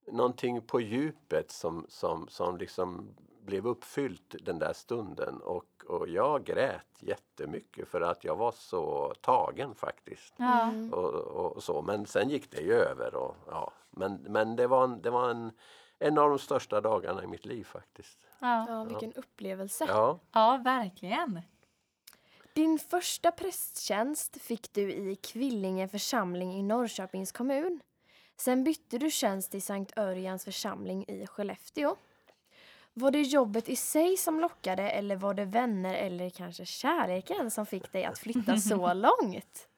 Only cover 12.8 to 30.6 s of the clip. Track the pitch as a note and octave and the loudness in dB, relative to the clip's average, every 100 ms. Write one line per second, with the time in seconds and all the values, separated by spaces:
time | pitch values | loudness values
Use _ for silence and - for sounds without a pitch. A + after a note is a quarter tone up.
12.8 | E2 C2 A#1+ B1+ B1+ - - D#2+ - - | 4 2 -4 -4 -6 -8 -10 -8 -8 -12
13.8 | _ - F#2+ G2 C2+ G#2+ A2 A#2 B2 C3 | _ -4 -4 -4 -2 2 2 2 4 6
14.8 | B2+ A#2 A#2+ A#2+ B2 A#2 A2+ A2 - - | 4 2 0 2 2 0 -6 -12 -20 -20
15.8 | - _ D3 D3+ D3 C#3+ - C3+ - G#2+ | -20 _ 2 6 6 6 2 -2 2 0
16.8 | G#2+ G#2+ F2 F#2+ F#2+ F#2 - A#2 G2 - | 2 2 0 -6 -6 -10 -10 -10 -10 -16
17.8 | - - - - _ _ B3 A#3+ A3+ A3+ | -18 -20 -20 -20 _ _ 0 0 0 -6
18.8 | A3 A3 A3 A#3+ B3+ - G3 F#3+ F#3+ - | -6 -6 -8 -10 -16 -12 -8 -6 -6 -4
19.8 | D#4 G#2+ A2 F3 _ A3+ A3 C4 B3 B3+ | 2 4 4 4 _ 6 6 6 2 2
20.8 | G#3 - F3+ B3 E4+ F3 F3 _ _ _ | 0 -6 -4 -2 -2 -4 -8 _ _ _
21.8 | _ _ - - _ _ - - D#4 D#4 | _ _ -20 -20 _ _ -8 2 4 4
22.8 | - F4+ F4+ - E4+ E4+ F#4+ - - - | 2 0 0 2 2 2 -4 -4 -8 -6
23.8 | - G3+ B3 D4+ - - - A#3 - - | -2 0 0 -2 -6 -8 -6 -6 -4 -2
24.8 | G3+ - G3 G3 - A3+ C4+ A#3 F#3+ F#3+ | -2 -2 -4 -6 -8 -2 -2 0 0 -2
25.8 | F#3+ G#3 - B3 F#3 F3 F#3 F#3+ G3 A3+ | -2 -4 -2 0 0 -2 -4 -2 0 2
26.8 | A#3 - F#3+ F#3+ F#3+ - B3 C#4 E4+ E4+ | 0 -2 -6 -6 -8 -4 0 2 0 -4
27.8 | - _ _ _ _ _ - B3+ C4 - | -8 _ _ _ _ _ 2 4 4 0
28.8 | _ A#3 D4+ D4+ A#3 F#3+ F#3+ G3 - G3+ | _ -2 0 2 0 0 -4 -8 -6 -6
29.8 | F#3+ - G3+ F#3 F#3 F#3 G3 F#3+ | -4 -2 -2 -2 -4 -6 -6 -6